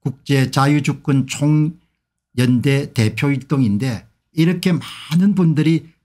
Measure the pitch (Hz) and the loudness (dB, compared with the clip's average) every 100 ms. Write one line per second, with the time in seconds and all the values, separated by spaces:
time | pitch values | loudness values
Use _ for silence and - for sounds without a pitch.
0 | 139 - - 139 127 139 139 147 143 139 | -8 -10 -2 0 0 2 2 2 0 -6
1 | - 139 131 - 147 151 151 - _ _ | -2 -2 -2 -2 0 2 0 -4 _ _
2 | _ _ _ - 123 123 127 139 143 - | _ _ _ -2 0 2 2 0 -2 -2
3 | 107 - 143 139 139 143 120 101 135 117 | -2 0 -2 -4 -4 0 0 0 -4 -8
4 | - _ _ - 165 180 185 160 - - | -12 _ _ 0 0 2 0 -2 -4 -18
5 | - 160 196 185 165 151 156 165 - _ | -4 2 2 2 2 2 2 0 -2 _